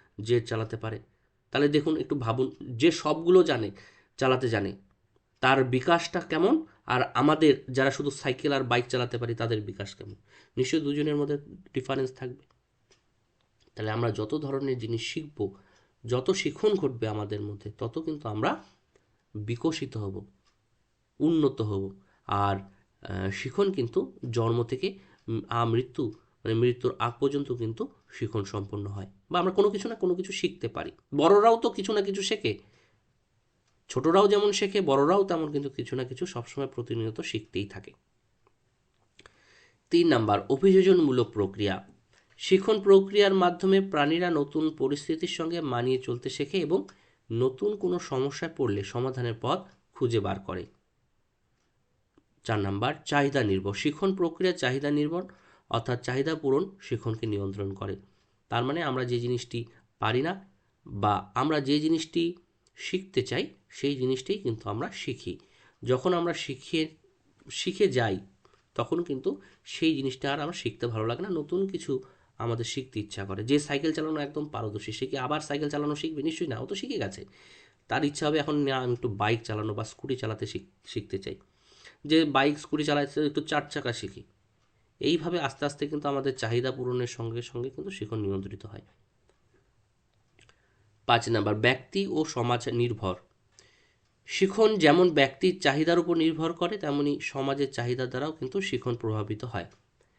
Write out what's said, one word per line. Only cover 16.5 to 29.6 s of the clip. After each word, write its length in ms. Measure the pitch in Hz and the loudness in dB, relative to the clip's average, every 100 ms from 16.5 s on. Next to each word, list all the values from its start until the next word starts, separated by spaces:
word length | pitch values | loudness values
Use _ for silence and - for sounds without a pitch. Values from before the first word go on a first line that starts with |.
| - 214 | 0 2
ঘটবে 340 | 196 147 120 110 | 2 0 -2 -4
আমাদের 320 | 107 101 104 | -4 -4 -6
মধ্যে, 300 | 104 101 101 - | -8 -10 -12 -8
তত 200 | 117 160 | -6 -6
কিন্তু 300 | 160 151 117 | -6 -6 -6
আমরা 360 | 104 147 302 - _ _ _ _ _ _ | -2 -2 -2 -10 _ _ _ _ _ _
বিকশিত 600 | 107 107 117 160 - 123 110 | -12 -6 -2 -2 -2 -6 -6
হব, 300 | 101 98 - _ _ _ _ _ _ _ _ - | -6 -8 -14 _ _ _ _ _ _ _ _ -2
উন্নত 440 | 151 160 135 - | 2 4 4 2
হব। 380 | 107 98 98 95 _ _ - | -2 -2 -4 -10 _ _ -2
আর, 300 | 101 101 98 | 2 2 0
আহ, 720 | 98 _ _ _ 87 95 95 | -4 _ _ _ -8 -4 -4
শিখন 420 | 104 123 - 202 | -4 -6 0 0
কিন্তু 460 | 185 117 - - - 127 | 0 -2 -2 -4 -8 -4
জন্ম 340 | 117 113 120 | 0 2 2
থেকে, 340 | 117 127 196 196 - _ - | 0 -2 -4 -6 -20 _ -6
উম, 140 | 113 - | -6 -2
আমৃত্যু, 640 | 117 117 113 127 - 123 - _ _ | 0 2 2 0 -4 -6 -6 _ _
মানে 100 | 110 | -2
মৃত্যুর 400 | 110 123 123 123 - | 2 2 2 -2 -2
আগ 140 | 117 - | -4 0
পর্যন্ত 320 | 139 143 139 | 0 0 -4
কিন্তু 360 | 120 113 113 254 - _ | -4 -4 -4 -6 -8 _
শিখন 320 | - 110 110 | -8 -4 -4
সম্পন্ন 420 | 98 104 98 104 101 | -4 -6 -6 -6 -6
হয়, 200 | 101 95 - - | -8 -10 -16 -6
বা 100 | 175 | -2
আমরা 120 | 180 | 0
কোনো 180 | 190 | 4